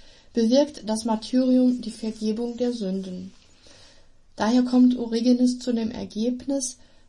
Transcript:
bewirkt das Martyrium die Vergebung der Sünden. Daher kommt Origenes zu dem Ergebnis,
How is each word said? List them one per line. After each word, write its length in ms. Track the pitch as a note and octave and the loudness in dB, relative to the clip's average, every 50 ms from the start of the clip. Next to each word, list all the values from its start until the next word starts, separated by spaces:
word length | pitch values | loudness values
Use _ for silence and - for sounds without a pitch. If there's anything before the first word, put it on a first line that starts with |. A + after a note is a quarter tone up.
| - - - - _ - - | -20 -20 -20 -20 _ -6 -2
bewirkt 500 | A#3 A3+ A3+ B3+ C#4 D4 C#4+ - - - | 0 2 4 4 4 4 2 -2 -12 -6
das 180 | G#3 A3 A3 - | -6 -6 -4 -2
Martyrium 760 | A#3 A3 A3 - - B3+ B3+ C4 B3+ B3+ B3+ B3+ B3 B3 B3 | -2 -4 -4 -4 -2 0 0 2 4 4 4 4 4 2 0
die 100 | - G#3+ | -6 -10
Vergebung 640 | - - A3 A3 G#3+ - G#3+ G#3+ G#3+ A3+ A#3+ A#3+ A#3 | -10 -8 -8 -8 -6 -4 -4 -4 -2 -2 -4 -8 -4
der 160 | A#3+ B3 A#3+ A#3+ | -4 -4 -4 -2
Sünden. 600 | A3+ G3+ F#3 F#3+ F#3+ F#3+ F#3 F3+ F#3 F#3 F#3+ - - _ _ _ _ _ - - - - - - - - - - _ _ _ - | -4 -4 -4 -4 -4 -6 -8 -10 -12 -14 -16 -18 -20 _ _ _ _ _ -20 -20 -20 -20 -20 -20 -20 -20 -20 -20 _ _ _ -6
Daher 280 | - G3+ A3 B3 B3+ B3 | -4 0 2 2 2 2
kommt 340 | B3 B3+ B3 B3+ B3 B3 | 4 4 6 6 6 4
Origenes 640 | B3 A#3 A3 A3 A#3+ A#3 B3 B3 A#3+ B3+ B3 - - | 2 -4 -4 -2 0 2 4 4 4 4 2 0 -2
zu 140 | - B3 A3+ | -4 -4 -2
dem 180 | A3+ A3+ - | -2 -2 -4
Ergebnis, 880 | - - G3 F#3+ - G#3 A3 B3+ B3 B3 - C4+ C#4 C#4 C4+ - - _ - _ _ _ _ | -6 -8 -10 -8 -6 -4 -2 -2 -4 -4 -6 -4 -4 -4 -4 -6 -10 _ -20 _ _ _ _